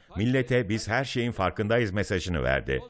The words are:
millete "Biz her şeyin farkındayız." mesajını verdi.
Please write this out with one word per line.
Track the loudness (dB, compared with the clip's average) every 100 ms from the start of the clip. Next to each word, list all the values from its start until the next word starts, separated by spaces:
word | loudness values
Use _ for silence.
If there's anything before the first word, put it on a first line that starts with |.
| -10 -2
millete | 0 2 2 0 0
"Biz | -2 -2
her | -2 -2
şeyin | -2 -2
farkındayız." | 0 0 0 2 2 2
mesajını | 0 0 -2 0 0
verdi. | 2 0 0 -2 -4